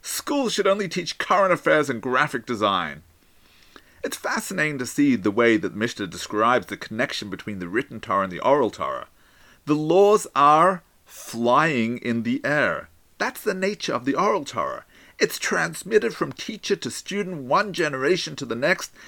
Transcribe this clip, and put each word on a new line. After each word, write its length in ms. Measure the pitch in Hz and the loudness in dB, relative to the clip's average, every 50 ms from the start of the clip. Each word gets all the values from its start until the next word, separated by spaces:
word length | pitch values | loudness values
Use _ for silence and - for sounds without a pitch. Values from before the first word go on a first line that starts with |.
Schools 500 | - - - - - - 294 285 262 214 | -12 -10 -8 -8 -4 -2 -2 0 0 0
should 160 | - 202 196 190 | 0 0 2 2
only 200 | 196 208 202 170 | 2 0 -2 -4
teach 320 | - 180 170 - - - | -4 -6 -6 -6 -6 -6
current 340 | - - 190 208 196 185 175 | -2 2 2 4 4 4 2
affairs 380 | 147 - 156 156 151 139 135 | 2 2 2 4 4 2 0
and 100 | 123 110 | -2 -4
graphic 460 | - 127 127 131 147 151 - 123 113 - | -2 0 2 2 2 2 -2 -4 -6 -6
design." 560 | 120 98 107 101 98 90 82 73 71 80 - _ _ _ _ _ _ _ _ _ _ _ _ _ - - - _ _ _ - | -2 0 2 2 2 0 0 -4 -6 -12 -16 _ _ _ _ _ _ _ _ _ _ _ _ _ -20 -20 -20 _ _ _ -10
It's 140 | - - - | -10 -8 -8
fascinating 640 | - 640 - - - - 196 170 151 151 147 127 | -6 -4 -4 -4 -4 -4 -4 -2 -2 -2 -2 -4
to 60 | 127 | -6
see 300 | - - - 143 143 123 | -4 0 2 4 4 4
the 160 | 104 92 104 | 4 2 2
way 260 | 98 117 117 117 113 107 | 2 4 6 6 6 4
that 180 | - 92 - | 2 -2 -4
Mishnah 320 | 104 110 - - - 101 85 | -4 -4 -4 -4 -6 -8 -8
describes 580 | 85 85 - - 110 104 110 120 127 120 90 | -8 -10 -10 -4 0 2 4 4 4 2 0
the 120 | - 104 - | -4 -8 -12
connection 520 | - - 110 110 135 - - - 107 101 | -10 -8 -6 -4 -4 -4 -4 -8 -8 -8
between 300 | 95 92 - 110 101 92 | -10 -10 -10 -10 -8 -8
the 80 | 90 87 | -8 -4
written 320 | 92 120 139 - 117 107 | -4 -4 -4 -4 -8 -12
Torah 220 | - - 98 98 95 | -6 -2 0 0 0
and 100 | 95 90 | -2 -4
the 60 | - | -2
oral 320 | - 123 139 147 123 104 | 0 2 4 4 2 0
Torah. 360 | - - 80 65 65 62 - - _ _ _ _ _ _ _ - _ _ _ | -2 -4 -6 -6 -6 -8 -10 -14 _ _ _ _ _ _ _ -20 _ _ _
The 100 | 143 147 | -2 -2
laws 500 | 151 151 156 165 190 202 202 214 208 - - - | 0 2 4 6 6 8 8 6 4 2 0 2
are 460 | 135 143 147 151 156 170 190 190 175 - _ _ _ _ | 4 6 8 8 8 6 4 4 0 -4 _ _ _ _
flying 960 | - - - - - - 117 117 120 123 143 156 165 147 120 113 113 123 117 | -20 -20 -18 -16 -10 -4 0 2 4 4 4 4 4 2 2 0 0 -2 -4
in 240 | - 120 117 117 110 | -4 -2 -2 -2 0
the 180 | 117 123 135 - | -2 -2 -2 -2
air. 460 | 131 147 151 127 95 80 71 - - _ _ _ _ _ - | 0 0 2 2 0 0 -2 -6 -12 _ _ _ _ _ -6
That's 220 | 202 247 254 - | -6 -6 -6 -6
the 120 | - 214 190 | -6 -6 -4
nature 400 | 185 190 202 208 - - - 123 | -2 -2 -4 -4 -4 -4 -4 -4
of 120 | 120 123 | -2 -2
the 100 | 135 135 | -2 0
oral 280 | 165 185 214 220 175 139 | 2 2 2 0 0 -4
Torah. 420 | - - - 71 67 60 - - _ _ - - - _ - | -6 -6 -4 -4 -4 -6 -8 -12 _ _ -20 -20 -20 _ -2
It's 160 | 143 147 - - | -2 -2 -2 -4
transmitted 800 | - - 202 170 165 170 156 - - 185 226 208 233 220 175 | -4 -2 -2 -2 -2 -2 -6 -8 -4 0 2 2 2 0 -2
from 160 | - - 135 | -4 -6 -6
teacher 440 | 135 - - - 220 202 - - 202 | -6 -8 -10 -10 -10 -8 -4 -4 -4
to 140 | - - 123 | -2 -4 -6
student, 540 | - - - - 185 202 202 185 180 147 131 | -8 -10 -10 -6 -4 -4 -4 -4 -6 -8 -2
one 300 | 123 151 190 208 208 165 | 0 0 0 0 0 -2
generation 600 | - 165 151 139 131 131 156 185 165 - 160 151 - | -2 -2 -2 -2 0 2 2 2 2 0 -4 -8 -8
to 80 | 139 | -6
the 100 | 117 113 | -6 -2
next, 360 | 117 139 165 185 - - - - - - | 0 0 0 0 0 -2 -8 -14 -18 -20